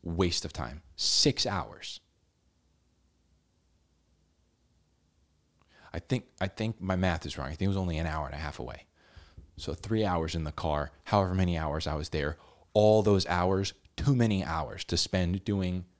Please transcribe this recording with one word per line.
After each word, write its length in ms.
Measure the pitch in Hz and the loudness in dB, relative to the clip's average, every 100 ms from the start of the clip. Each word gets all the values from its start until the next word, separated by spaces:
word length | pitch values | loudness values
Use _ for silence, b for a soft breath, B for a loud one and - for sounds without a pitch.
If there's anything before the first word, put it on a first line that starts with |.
waste 440 | 85 85 90 - 78 | -4 0 0 0 -6
of 60 | |
time. 260 | - 67 78 - | -8 -8 -10 -18
Six 500 | - - - 151 - | -4 0 2 2 2
hours. 560 | 127 98 - - - - _ _ _ _ _ _ _ _ _ _ _ _ _ _ _ _ _ _ _ _ _ _ _ _ _ _ _ _ _ _ _ _ _ _ _ _ B B B | -2 -2 -6 -12 -14 -14 _ _ _ _ _ _ _ _ _ _ _ _ _ _ _ _ _ _ _ _ _ _ _ _ _ _ _ _ _ _ _ _ _ _ _ _ B B B
I 40 | 85 | -10
think, 280 | - 127 - _ | -2 -4 -4 _
I 40 | 95 | -6
think 320 | - 110 110 | -4 -6 -4
my 160 | 92 | -2
math 300 | 92 92 82 | 2 2 0
is 140 | - 71 | -6 -8
wrong. 80 | 67 | -8
I 40 | |
think 120 | 80 | -2
it 60 | 95 | 0
was 80 | 98 | 0
only 180 | 90 80 | 0 -2
an 100 | 80 | -2
hour 200 | 78 71 | -2 -6
and 80 | |
a 40 | 71 | -6
half 200 | 80 71 | -8 -8
away. 260 | 62 57 - b b b b b - - | -10 -12 -18 b b b b b -20 -12
So 160 | - | -8
three 320 | 76 95 110 | -8 -2 0
hours 300 | 104 90 80 | 2 0 -2
in 100 | 85 | -4
the 80 | 76 | -4
car, 380 | - 82 73 73 - | -4 -2 -2 -4 -8
however 280 | - 104 92 | 0 2 4
many 240 | 92 90 82 | 2 2 2
hours 300 | 78 76 82 | -2 -4 -2
I 80 | |
was 160 | 78 76 | -4 -4
there, 260 | 78 73 - b b b | -2 -4 -6 b b b
all 280 | 107 107 107 | 4 8 6
those 240 | 104 101 - | 6 4 4
hours, 440 | 87 90 98 98 - _ - | 2 2 2 -2 -6 _ -2
too 180 | 127 | 2
many 300 | 127 117 98 | 4 4 2
hours 400 | 76 80 76 - | 0 -4 -4 -8
to 140 | - - | -4 -2
spend 440 | - 95 87 95 - | 0 0 0 0 0
doing 400 | 101 90 92 90 | 0 0 -2 -8